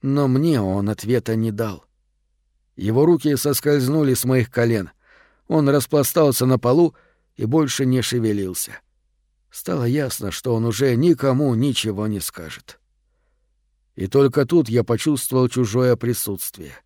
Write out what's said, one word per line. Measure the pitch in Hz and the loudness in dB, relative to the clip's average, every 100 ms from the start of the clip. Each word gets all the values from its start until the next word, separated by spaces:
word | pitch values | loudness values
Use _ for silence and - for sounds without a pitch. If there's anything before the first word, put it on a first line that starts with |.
Но | 139 139 139 | 0 0 2
мне | 127 160 143 | 2 2 2
он | 98 95 101 | 0 0 -2
ответа | 104 104 120 113 | -4 -2 -2 0
не | 113 113 | -2 -2
дал. | 104 113 90 _ _ _ _ _ _ _ _ _ - | -2 -6 -6 _ _ _ _ _ _ _ _ _ -8
Его | 98 110 156 | -2 2 4
руки | 170 151 139 | 4 2 -2
соскользнули | 147 139 147 147 127 151 147 | 0 -2 0 0 2 0 2
с | 123 123 | 0 0
моих | 131 120 | 0 0
колен. | - 120 113 90 _ _ _ _ _ _ | 0 0 0 -4 _ _ _ _ _ _
Он | 160 139 | 0 2
распластался | 143 131 151 135 - 151 123 | 2 2 0 0 2 2 2
на | 131 131 | 2 2
полу | 120 139 170 - _ _ _ _ | 2 4 2 0 _ _ _ _
и | 110 | -2
больше | 151 147 - 135 | 0 0 0 0
не | 127 | 0
шевелился. | 117 120 110 104 95 90 - - _ _ _ _ _ _ _ | 0 -2 -2 -2 -4 -6 -10 -12 _ _ _ _ _ _ _
Стало | - - 175 | -14 -6 -2
ясно, | 120 139 135 - 101 | 0 0 -2 -6 -8
что | - - | -8 -2
он | 113 117 | 0 0
уже | 104 135 | 0 0
никому | 120 165 160 139 131 147 | 2 2 2 2 2 2
ничего | 113 139 120 110 98 107 | 2 0 -2 -4 -4 -4
не | 104 | -4
скажет. | - - 80 - - - _ _ _ _ _ _ _ _ _ _ _ | -8 -12 -16 -16 -20 -20 _ _ _ _ _ _ _ _ _ _ _
И | - 95 | -8 -2
только | 139 139 123 | 2 4 2
тут | 135 170 127 | 2 2 2
я | 117 | 0
почувствовал | 113 117 - 143 - 127 127 | 0 0 0 -2 0 0 2
чужое | 123 120 110 127 120 | 0 -2 0 2 0
присутствие. | 120 117 - 98 - - 78 - | 0 -4 -4 -8 -10 -12 -18 -18